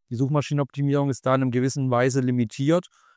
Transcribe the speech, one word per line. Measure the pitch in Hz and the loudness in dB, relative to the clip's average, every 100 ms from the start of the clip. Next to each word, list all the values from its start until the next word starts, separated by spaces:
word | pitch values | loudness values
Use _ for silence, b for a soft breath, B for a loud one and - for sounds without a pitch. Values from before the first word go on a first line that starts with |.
| - | -8
Die | 120 | -2
Suchmaschinenoptimierung | 135 147 - 143 139 139 143 143 139 | 0 0 0 -2 -2 -2 0 0 0
ist | 131 131 | -2 0
da | 131 | 0
in | |
einer | 131 | 2
gewissen | 123 131 143 131 | 0 0 -2 0
Weise | 120 131 131 | 2 2 2
limitiert, | 127 123 113 - 139 175 - b b | 0 0 -2 -2 0 0 -2 b b